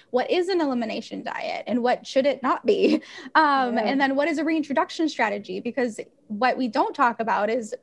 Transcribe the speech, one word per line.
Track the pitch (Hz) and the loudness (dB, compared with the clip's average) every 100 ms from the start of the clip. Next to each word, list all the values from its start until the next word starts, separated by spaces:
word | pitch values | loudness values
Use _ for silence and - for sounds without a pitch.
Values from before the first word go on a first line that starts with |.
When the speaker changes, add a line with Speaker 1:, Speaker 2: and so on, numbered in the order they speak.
| _ | _
Speaker 1:
what | 247 - | -2 2
is | 349 359 | 0 2
an | 359 | 0
elimination | 285 247 220 202 - 196 | 0 0 -4 -6 -8 -10
diet, | - - - - - | -8 -6 -6 -6 -2
and | 240 | 0
what | 240 233 | 0 0
should | - 269 269 | 0 0 2
it | 262 | 0
not | 247 339 226 | -2 0 2
be? | 196 190 - - | 4 4 2 -2
<laughs> | - - | -16 0
Um, | 311 302 277 247 233 | 2 4 4 2 0
Speaker 2:
Yeah. | |
Speaker 1:
and | 214 269 | 0 2
then | 269 269 | 2 2
what | 302 | 0
is | 302 | 0
a | |
reintroduction | 311 320 294 277 359 - 320 | 0 0 0 0 0 0 -2
strategy? | - 220 208 202 190 | 0 -2 -2 -6 -8
Because | 233 247 247 214 - _ _ | -6 -2 -2 -4 -14 _ _
what | 208 247 - | 0 0 2
we | 254 | 0
don't | 262 403 | 0 -2
talk | 320 262 - | 2 0 2
about | 226 196 208 | 0 0 0
is | 247 214 - | -2 -4 -12